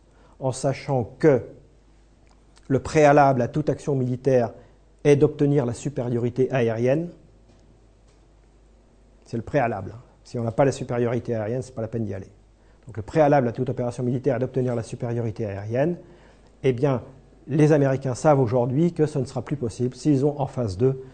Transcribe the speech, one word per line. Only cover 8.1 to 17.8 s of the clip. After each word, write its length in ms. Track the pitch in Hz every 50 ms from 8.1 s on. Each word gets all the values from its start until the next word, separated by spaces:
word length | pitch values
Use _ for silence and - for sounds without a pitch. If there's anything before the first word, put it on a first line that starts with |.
| _ _ _ _ _ _ _ _ _ _ _ _ _ _ _ _ _ _ _ _ _ _ _
C'est 100 | - -
le 60 | 117 110
préalable. 520 | - - 147 123 117 113 95 98 95 107 117 - - _ _ _
Si 140 | - - 123
on 40 | 117
n'a 100 | 117 110
pas 120 | - 143
la 80 | 135 131
supériorité 600 | - 135 120 123 120 123 117 127 117 117 - 117
aérienne, 280 | 110 107 107 120 131 123
c'est 120 | - -
pas 80 | - 110
la 60 | 107
peine 160 | - 117 110
d'y 100 | 101 98
aller. 140 | 98 92 - - _ _ _ _ _ _ _ - _ _
Donc 120 | - 107 113
le 40 | 101
préalable 460 | - - 160 151 143 147 143 127 117
à 40 | 110
toute 180 | - 131 123
opération 320 | 120 127 123 120 117 - 127
militaire 340 | 123 139 127 123 147 127
est 40 | 113
d'obtenir 340 | 127 127 - 135 127 127 120
la 80 | 117 110
supériorité 640 | - - - - 120 117 120 117 113 104 - 113
aérienne. 500 | 101 98 98 101 110 113 127 143 175 175 170 - - - - - - - _ _ - _ _ -
Eh 120 | 135 123
bien, 280 | 117 143 143 131 117 - - - - - _ _ _ -
les 260 | - 131 160 151 147 156
Américains 420 | 147